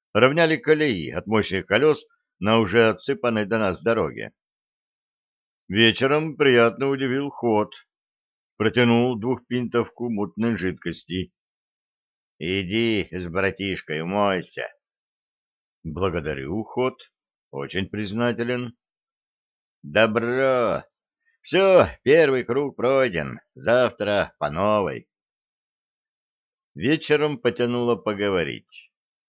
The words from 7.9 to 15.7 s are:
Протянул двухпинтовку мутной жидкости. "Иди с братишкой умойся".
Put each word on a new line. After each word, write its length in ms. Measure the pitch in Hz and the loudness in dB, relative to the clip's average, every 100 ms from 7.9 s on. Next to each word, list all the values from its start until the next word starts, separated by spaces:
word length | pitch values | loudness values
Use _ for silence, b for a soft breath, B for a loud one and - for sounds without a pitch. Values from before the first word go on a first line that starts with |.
| _ _ _ _ _ _ - | _ _ _ _ _ _ -4
Протянул 560 | 107 120 120 117 123 120 | 0 2 4 4 2 -2
двухпинтовку 880 | 113 120 - 123 120 120 113 - 120 | -4 -6 -4 -6 -2 -2 -2 -6 -6
мутной 460 | 107 101 - 117 | -4 -6 -4 -2
жидкости. 800 | 107 90 78 - - - 92 90 _ _ _ _ _ _ _ _ _ _ _ | -2 -4 -6 -10 -12 -8 -8 -8 _ _ _ _ _ _ _ _ _ _ _
"Иди 720 | 80 95 90 107 117 107 - | -6 -4 -2 -2 0 -2 -4
с 160 | 90 87 | -8 -6
братишкой 720 | 87 98 92 98 85 - 78 | -4 -4 -4 -6 -8 -8 -8
умойся". 720 | 85 101 101 95 78 - 58 - _ _ _ _ _ _ _ _ _ | -4 -2 0 0 -4 -10 -12 -16 _ _ _ _ _ _ _ _ _